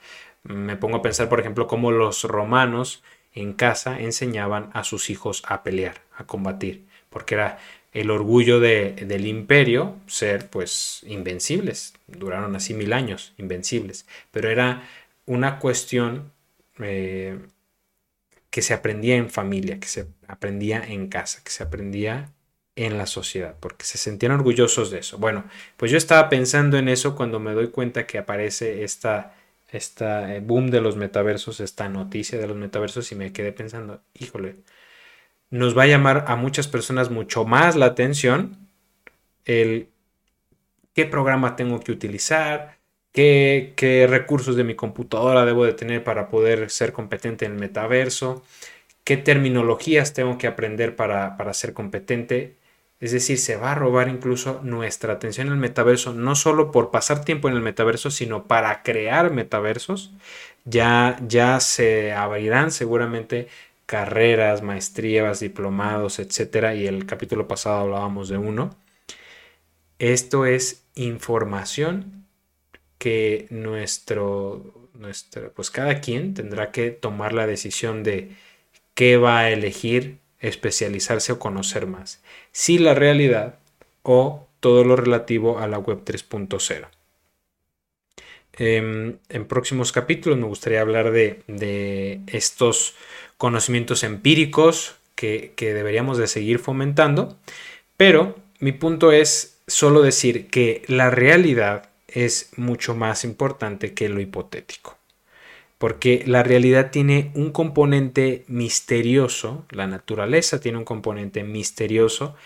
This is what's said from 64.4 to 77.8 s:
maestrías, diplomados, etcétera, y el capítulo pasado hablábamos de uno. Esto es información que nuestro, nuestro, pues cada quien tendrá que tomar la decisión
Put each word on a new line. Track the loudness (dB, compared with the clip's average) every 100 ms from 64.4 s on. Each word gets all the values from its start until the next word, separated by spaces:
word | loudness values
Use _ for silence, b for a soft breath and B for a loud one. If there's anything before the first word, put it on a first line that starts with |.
| 2 0
maestrías, | -4 -6 -8 -6 0 2 0 -2
diplomados, | -8 -6 -6 -2 -2 -2 -4 -6
etcétera, | -8 -6 -2 0 0
y | -2 -4
el | -4 -6
capítulo | -10 -6 -4 -4
pasado | -6 -2 -2
hablábamos | -2 -4 -6 -6 -6
de | -6
uno. | -4 -4 -6 -8 B B B B B B B B B _ _ -2
Esto | 0 0 0 0 2
es | 0 -2 -8 _ -10
información | -8 -8 -4 -2 -2 -6 -8 -4 -4 -4 -10 -18 _ _ _ _ _ _ _ _
que | -2 0 0 -2 -6
nuestro, | -10 -8 -8 -8 -10 -6 -4 -2 -4 -6 -10 -16 -20 _
nuestro, | -20 -16 -16 -16 -16 -16
pues | -12 -10
cada | -4 -2 -2
quien | -2 -4 -4
tendrá | -8 -8 -6 -6
que | -4 -4
tomar | -4 -8 -6 -4
la | -2 -2
decisión | -4 -6 -6